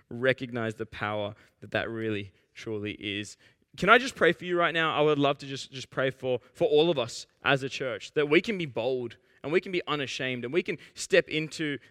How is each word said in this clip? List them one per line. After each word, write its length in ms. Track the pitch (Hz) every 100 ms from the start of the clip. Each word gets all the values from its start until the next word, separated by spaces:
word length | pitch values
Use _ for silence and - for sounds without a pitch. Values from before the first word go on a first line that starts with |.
| -
recognize 640 | 120 127 123 131 120 113
the 100 | 107
power 500 | 113 - 104 107 101 104 _ _
that 80 | 104
that 180 | 110 87
really, 440 | 113 110 104 101 _ _
truly 380 | - - 110 104
is. 460 | 95 104 101 104 - _ _ _ -
Can 120 | 180
I 100 | 240
just 180 | 254 -
pray 160 | 165
for 120 | 170
you 140 | 175 175
right 160 | 170
now? 220 | 165 160 143
I 40 |
would 160 | 151 147
love 220 | 139 139
to 80 | 139
just, 240 | 135 -
just 200 | 135 117
pray 200 | - 131
for, 300 | - 127 123 _
for 120 | - 170
all 240 | 147 165
of 80 | 151
us 300 | 120 - - _
as 180 | - 139
a 60 | 131
church, 440 | - 135 104 -
that 140 | - 147
we 120 | 156
can 180 | 202 196
be 80 | 160
bold 500 | 117 117 131 117 - _ _
and 80 | 131
we 80 | 170
can 100 | 196
be 100 | 180 -
unashamed 580 | 147 131 - 131 127
and 80 | 120
we 80 | 156
can 120 | - 170 -
step 340 | - - 185 -
into 500 | 151 156 - 156 139 -